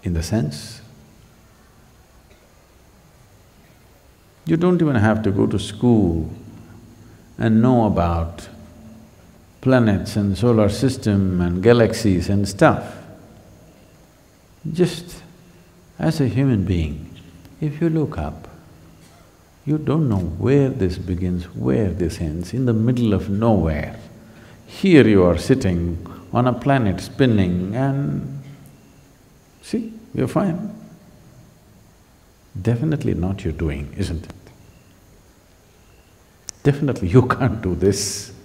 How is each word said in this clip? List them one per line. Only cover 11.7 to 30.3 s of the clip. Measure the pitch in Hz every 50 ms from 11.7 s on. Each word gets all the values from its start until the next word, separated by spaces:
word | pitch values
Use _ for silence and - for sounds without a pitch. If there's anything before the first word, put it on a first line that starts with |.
| 120 117 117 104 - - - 107 92 87 85 95
and | 101 101 101 101
stuff. | - - 165 151 110 - - - - - - - - - - - - - - - - - - - - _ - _ - - - _ _ _ _ _ _ _ _ _ _ _ _ 156 160
Just | 165 180 165 - - - - - - - - - - - - - - - _ - - - _ _ -
as | - 160 156 -
a | 139 120
human | 98 117 139 139 123 101 92
being, | - 95 85 80 76 73 73 - - - - - - - - - - - -
if | - 151 143 151
you | 165 170
look | 160 160 147 - - -
up, | 78 - - - - - - - - - - - - - - - - - - - - - _ _ _ _ _ _ _
you | 139 147 156
don't | 147 131 131 160 160 131
know | 107 95
where | 90 85 82 - 101 117 135 143 139 131
this | - 131 95 90 85
begins, | - 92 90 92 85 90 92 90 90 87 - -
where | - 117 127 131 123 110 95
this | 85 95 117 120 113 -
ends, | 151 156 76 - - - -
in | 120 135
the | 123 117
middle | 110 110 110 127 120 120 110 98
of | 92 - -
nowhere. | 98 98 110 117 110 98 85 82 78 73 71 67 - - - - - - - - - - - - - - -
Here | - - - - 196 180 151 117
you | 110 107 98 90
are | 87 87 85
sitting | - - 131 - - 98 90 85 85 85 85 85 - - - - - - -
on | 113 123
a | 127 120
planet | - - 143 139 135 117 101 87 -
spinning | - - - - 139 127 117 101 95 90 87 90 90 95 104
and, | 120 135 139 135 139 143 147 143 143 - 131 135 139 - - - - - - - - - - - - - _ - _ _ _ _ _ _ _ _ _ -
see, | - - 226 233 - - - - - -
you're | 123 131
fine. | -